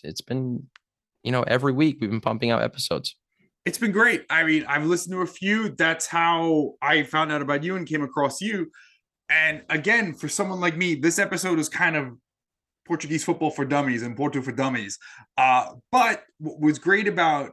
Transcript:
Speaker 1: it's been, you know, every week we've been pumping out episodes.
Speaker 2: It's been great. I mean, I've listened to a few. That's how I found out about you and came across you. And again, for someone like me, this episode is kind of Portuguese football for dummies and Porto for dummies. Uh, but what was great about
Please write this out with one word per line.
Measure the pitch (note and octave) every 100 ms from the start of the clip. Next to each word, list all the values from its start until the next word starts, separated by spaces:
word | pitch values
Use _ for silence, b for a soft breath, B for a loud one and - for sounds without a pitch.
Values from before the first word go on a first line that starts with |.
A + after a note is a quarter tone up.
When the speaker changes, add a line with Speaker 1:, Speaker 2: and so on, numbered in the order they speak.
Speaker 1:
it's | - -
been, | - C3 B2+ A#2+ C3+ _ _ _ _ _
you | A#2
know, | B2+
every | - B2 C#3
week | C3 D#3 C#3
we've | G#2+
been | A2
pumping | A2+ A2 A#2
out | A#2
episodes. | A2+ - - D2+ - - _ _ _ _
Speaker 2:
It's | - -
been | A3+
great. | G3 A#3 G3 -
I | D#3+
mean, | D#3+ D#3 -
I've | D3
listened | D#3 F3 E3+
to | F#3
a | F3+
few. | - F#3+ G#3+ A3
That's | C#3 D#3+ D#3+ -
how | E3+ E3 E3 E3 D#3 C#3 -
I | C#3 D#3
found | D3 D#3 D#3
out | D3+
about | C#3 C#3+
you | D#3 A2+
and | A#2
came | D#3
across | C#3+ D#3 C#3 -
you. | G3+ G#3 D#3+ b b b _ _ -
And | D#3 D#3 D3+ -
again, | D#3 E3 A#3 G3+
for | C#3+ D3
someone | - F#3+ F#3
like | F3 D#3+
me, | F3+
this | D3 D#3+ E3+
episode | G3 F#3+ F#3 E3
is | D3+
kind | - F3 D#3
of | C3 A#2+ _ _ _ _ _ _
Portuguese | - E3 D3 D#3
football | E3 E3 D#3
for | D3+
dummies | C3+ C#3+ C#3 A#2+
and | A#2+ A#2+
Porto | C#3+ C#3+
for | B2+
dummies. | A#2 C3+ B2 G2 - B B - -
Uh, | C3 B2+ B2 - _
but | B3+ A3+ G3+ - -
what | D3+ -
was | D3+ D3
great | F3 G3 G#3
about | F3+ D#3+ D3 C3+